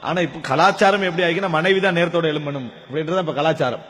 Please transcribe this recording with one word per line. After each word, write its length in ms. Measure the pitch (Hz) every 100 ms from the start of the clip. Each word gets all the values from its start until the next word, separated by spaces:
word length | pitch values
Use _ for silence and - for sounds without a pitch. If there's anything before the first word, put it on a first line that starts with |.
| 120
ஆனா 120 | 170 165
இப்ப 120 | 151 143
கலாச்சாரம் 560 | 135 180 190 202 202 185
எப்படி 160 | 170
ஆகிக்குன்னா, 260 | 175 170 196 156
மனைவி 240 | 180 190
தான் 160 | 190 170
நேரத்தோட 280 | 175 170 165
எழும்பணும் 340 | 151 147 139 123 - -
அப்படின்றது 360 | 139 156 185
இப்ப 100 | 165 135
கலாச்சாரம். 460 | 156 156 135 113 -